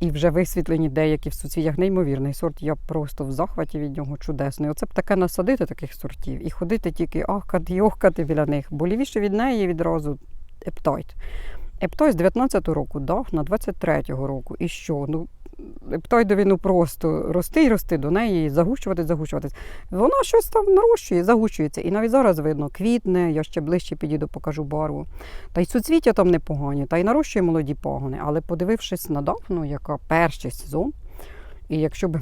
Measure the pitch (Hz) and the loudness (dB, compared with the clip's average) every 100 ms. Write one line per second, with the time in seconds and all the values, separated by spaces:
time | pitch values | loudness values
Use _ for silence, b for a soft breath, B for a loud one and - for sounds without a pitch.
0 | 170 147 170 160 175 - 175 165 160 139 | -2 2 2 4 0 0 0 0 0 2
1 | 156 151 - - 139 - 156 151 185 190 | 2 2 -2 -6 -6 -2 0 2 2 2
2 | 160 135 135 139 170 - 175 151 - 160 | 0 0 -2 -2 -4 -4 -4 -4 -4 -4
3 | 147 - 139 135 175 - 156 156 147 135 | -4 -6 -6 -2 -2 -2 -4 -4 -6 -6
4 | 139 143 - 147 139 - 147 151 - - | -6 -6 -6 -2 -4 -2 -4 -2 -2 -2
5 | - 196 175 - 185 269 - - 143 - | 0 2 2 0 0 0 0 -4 -10 -10
6 | 139 - - 131 160 - 175 220 185 - | -10 -8 -6 -6 -6 -6 -2 -2 -2 -2
7 | 170 165 - 202 - 185 170 180 208 - | -2 -2 -2 -2 -2 -2 0 2 2 4
8 | 196 175 151 156 147 147 - 147 170 214 | 4 4 2 2 2 0 -2 -2 0 0
9 | 277 220 208 202 247 240 190 165 170 165 | 0 0 0 2 2 2 0 0 0 0
10 | 147 143 - - - - - - - 147 | -2 -4 -8 -12 -12 -12 -10 -2 -2 -2
11 | - - B B B B B - 185 - | -6 -8 B B B B B -4 -4 2
12 | 302 202 180 226 262 202 170 151 139 156 | 4 6 4 4 2 2 0 -2 -2 -4
13 | 139 185 262 160 147 208 - 190 170 151 | -2 -2 0 -2 0 0 -2 -2 0 0
14 | 135 135 139 135 - - 170 - - 151 | 0 -4 -4 -4 -8 -4 -4 -4 -4 -2
15 | 139 156 - - - - - - - 160 | -2 -4 -6 -10 -16 -14 -14 -14 -6 -6
16 | - 240 220 196 196 190 190 185 165 - | 2 4 4 4 4 4 4 4 4 0
17 | 165 156 - 170 175 311 302 214 - 160 | -2 0 0 -2 0 4 6 4 2 0
18 | 139 180 233 180 156 139 170 269 - 180 | 2 2 2 2 2 4 2 2 -2 -2
19 | 160 165 156 147 143 B B B B 180 | 0 0 -2 -4 -6 B B B B 2
20 | 247 554 - 453 - 440 392 381 453 466 | 4 4 4 4 4 2 6 6 8 4
21 | - 175 185 233 220 - 151 - - 202 | 4 2 4 4 4 0 -2 -2 -2 0
22 | 226 254 240 160 151 151 185 - 208 240 | 2 6 6 4 2 0 -2 -2 0 2
23 | 190 180 175 156 151 - 151 175 - 151 | 2 2 2 0 -2 -4 0 0 0 -4
24 | 156 151 147 - - 151 147 151 151 143 | -2 -2 -2 -6 -6 -6 -4 -2 -2 -4
25 | - B B B B - 185 247 220 330 | -8 B B B B 0 2 0 2 4
26 | 262 214 180 170 - 151 143 143 139 165 | 4 4 4 4 0 -4 -2 -2 0 0
27 | 190 269 302 220 175 165 143 143 139 139 | 2 2 2 0 2 2 0 -4 -4 -6
28 | 135 131 151 151 - 170 180 226 - 180 | -6 -6 -4 -4 -2 -2 0 -2 -2 -6
29 | - 147 143 466 - 180 147 143 - 147 | -4 -2 -2 -4 -4 -4 -2 -6 -6 -6
30 | - 160 170 - 131 - - 143 233 - | 0 2 2 0 -8 -10 -6 -2 -2 -4
31 | B B B B B B - 156 151 - | B B B B B B -6 -2 0 0
32 | 190 160 | -2 -2